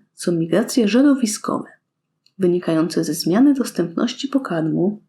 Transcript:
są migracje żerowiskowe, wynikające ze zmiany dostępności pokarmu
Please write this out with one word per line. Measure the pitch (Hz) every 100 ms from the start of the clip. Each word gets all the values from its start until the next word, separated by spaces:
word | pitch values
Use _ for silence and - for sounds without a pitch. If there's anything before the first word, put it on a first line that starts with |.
| _
są | - -
migracje | 170 165 165 233 - 208
żerowiskowe, | 233 285 269 220 - - - - - _ _ _ _ _ -
wynikające | 180 175 175 160 170 170
ze | 165
zmiany | 151 - 196 285
dostępności | 269 233 - 170 - 240 - 277
pokarmu | 269 262 165 156 156 185 208